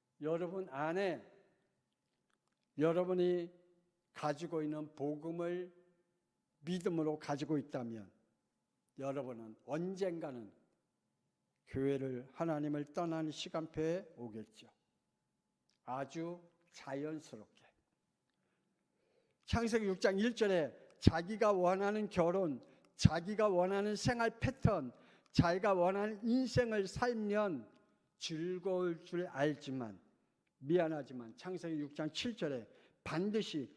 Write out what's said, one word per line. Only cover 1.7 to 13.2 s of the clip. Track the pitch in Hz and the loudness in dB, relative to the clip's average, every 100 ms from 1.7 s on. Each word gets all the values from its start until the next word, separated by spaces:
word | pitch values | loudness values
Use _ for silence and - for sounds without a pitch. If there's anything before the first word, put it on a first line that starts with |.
| _ _ _ _ _ _ _ _ _ _ - | _ _ _ _ _ _ _ _ _ _ 2
여러분이 | 156 170 180 185 180 175 170 - _ _ _ _ _ | 4 4 2 4 4 2 -2 -10 _ _ _ _ _
가지고 | - 151 147 165 160 | -4 -2 -2 -4 -2
있는 | 151 151 151 - | -2 -4 -6 -6
복음을 | 139 151 165 165 170 180 180 - _ _ _ _ _ _ _ _ | -4 -4 -6 -4 -4 -4 -6 -14 _ _ _ _ _ _ _ _
믿음으로 | 147 180 175 165 156 151 | -6 -4 0 0 0 -2
가지고 | - 143 147 151 | -4 -4 0 -2
있다면 | 139 143 120 113 98 _ _ _ _ _ _ _ _ - | -2 -6 -6 -8 -12 _ _ _ _ _ _ _ _ -8
여러분은 | 135 139 127 117 110 110 - | -4 -4 -6 -8 -12 -16 -4
언젠가는 | 151 180 185 190 170 160 127 104 - _ _ _ _ _ _ _ _ _ _ _ | -2 -2 -2 -2 -2 -6 -8 -12 -16 _ _ _ _ _ _ _ _ _ _ _
교회를, | 135 135 139 135 123 139 | -2 0 0 -2 -6 -8
하나님을 | - 165 151 147 147 143 | -6 -2 -2 -2 -2 -4
떠나는 | 180 170 160 | -4 -4 -2